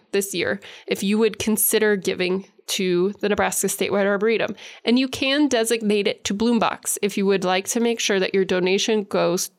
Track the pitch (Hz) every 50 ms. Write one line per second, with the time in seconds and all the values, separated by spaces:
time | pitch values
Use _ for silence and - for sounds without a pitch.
0 | _ _ - 196 196 - - 170 147 - 196 - - - - - - - 190 -
1 | 190 190 214 214 226 214 - - - 220 214 - - - 226 220 220 214 208 190
2 | - 185 - - 180 175 185 190 190 - _ _ _ - - - 185 180 175 175
3 | 180 202 208 - 208 202 208 208 190 185 - - - 190 - - 196 - - 202
4 | 196 202 202 190 214 226 226 190 - - 208 - - - - - - 226 240 254
5 | 269 254 - - 285 262 269 302 302 269 254 226 226 226 233 226 220 208 214 208
6 | 196 214 - - - - 196 202 226 240 240 214 175 - - - - - - -
7 | 202 202 - 208 196 196 196 185 185 180 185 190 190 - - 233 233 233 233 233
8 | - - 202 190 185 - - 196 185 185 185 185 180 185 190 208 - 233 220 214
9 | 196 196 - 175 170 170 175 190 - - -